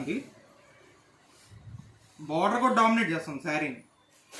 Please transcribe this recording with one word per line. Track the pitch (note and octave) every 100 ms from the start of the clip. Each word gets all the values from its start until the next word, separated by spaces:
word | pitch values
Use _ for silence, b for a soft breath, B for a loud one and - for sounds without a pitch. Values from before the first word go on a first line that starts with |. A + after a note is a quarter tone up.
ఉంది. | C3+ G#3+ - - - - _ _ - _ _ _ _ _ - - - - - - _ - D3+
బార్డర్ | D#3+ G3 A#3+
కూడా | B3 G#3+
డామినేట్ | A3+ A#3 G3
చేస్తుంది | D#3+ D#3+ C#3 D#3+
శారీని. | D3+ D3 B2 - _ _ _ _ -